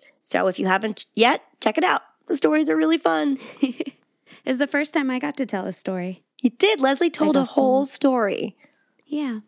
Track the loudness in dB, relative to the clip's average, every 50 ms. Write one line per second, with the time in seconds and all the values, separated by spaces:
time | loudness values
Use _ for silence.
0 | _ -20 _ _ _ -6 -2 0 0 0 -2 -2 0 0 0 0 0 -4 -6 -8
1 | -12 -8 _ 2 2 2 2 0 -4 _ _ _ -2 -2 0 0 0 0 0 -2
2 | -4 _ _ _ _ -6 -2 0 2 2 4 2 2 2 2 2 2 2 2 2
3 | 2 0 0 2 0 0 -2 -4 -6 -14 -4 -4 -4 -4 -4 -8 -10 -12 -12 _
4 | _ _ _ _ _ _ -20 -12 _ -4 -2 -2 -2 0 0 -2 -2 0 -2 -2
5 | 0 0 -2 -2 -4 -4 -4 -4 -4 -4 -2 -4 -4 -4 -6 -6 -6 -6 -4 -4
6 | -4 -6 -8 -10 _ _ _ -2 -2 -2 2 _ 2 2 2 2 2 0 2 2
7 | 0 -2 0 0 0 2 2 2 0 2 2 2 4 4 4 2 2 0 -2 0
8 | 2 2 2 2 0 0 -2 -4 -6 -8 -10 _ -20 _ _ _ _ _ _ _
9 | _ _ -6 -4 -4 -4 -6 -8 -10